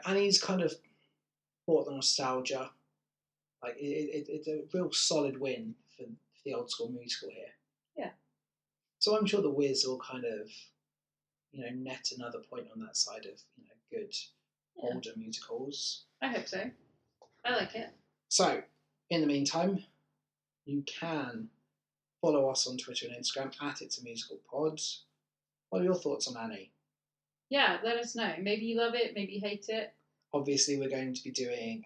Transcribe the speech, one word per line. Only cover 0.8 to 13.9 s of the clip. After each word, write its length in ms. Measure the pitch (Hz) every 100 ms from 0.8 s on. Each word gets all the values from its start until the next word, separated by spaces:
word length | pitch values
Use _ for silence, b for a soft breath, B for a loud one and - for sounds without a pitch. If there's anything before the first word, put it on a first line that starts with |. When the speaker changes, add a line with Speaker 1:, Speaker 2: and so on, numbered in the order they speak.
| b b b b _ _ _ _ -
Speaker 1:
brought 220 | 156 139
the 60 |
nostalgia. 760 | 139 135 - 135 127 127 135 - - _ _ _ _ _ _ _ _
Like, 140 | 120 120
it, 40 |
it, 420 | 143 151 147 151 151
it's 180 | 151 156
a 140 | 151 151
real 200 | 185 165
solid 440 | - - 214 143 131
win 340 | 135 120 113 - _ -
for, 60 | -
for 360 | 226 _ _ -
the 80 |
old 180 | 120 123
school 180 | - 117
musical 380 | 123 120 - -
here. 200 | 110 117 - _ _ _ 330
Speaker 2:
Yeah. 140 | 233 - _ _ _ _ _ _ _ _
Speaker 1:
So 180 | - 214
I'm 80 | 208
sure 160 | 202
The 80 | 151
Wiz 360 | 139 143 127 131
will 140 | 127
kind 240 | - 127
of, 240 | 120 107 107 - - _ _ _ _ _ _ _ _
you 100 | 139 120
know, 40 | 127
net 360 | 131 127 - 131
another 240 | 120 113
point 280 | 110 120 113
on 60 | 110
that 120 | 110 -
side 300 | - 107 101
of, 160 | - - -
you 80 | -
know, 100 | _ _